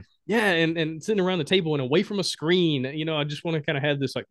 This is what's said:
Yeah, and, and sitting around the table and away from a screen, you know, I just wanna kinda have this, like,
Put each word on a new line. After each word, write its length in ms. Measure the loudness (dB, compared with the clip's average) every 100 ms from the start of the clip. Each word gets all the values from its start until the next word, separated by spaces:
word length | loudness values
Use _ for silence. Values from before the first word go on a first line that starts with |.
| -6 _ -2
Yeah, 240 | 0 2
and, 260 | 2 2 0
and 260 | -2 -4
sitting 200 | -2 0
around 160 | 2 0
the 40 |
table 300 | 0 0 2
and 80 | 0
away 220 | 2 2
from 160 | 2 -2
a 40 |
screen, 600 | -4 -2 2 4 4 2
you 220 | -2 -4 -2
know, 120 | -2
I 60 |
just 200 | -2 -4
wanna 180 | -4 -4
kinda 200 | -2 0
have 180 | 0 0
this, 160 | -2 -4
like, 100 | -8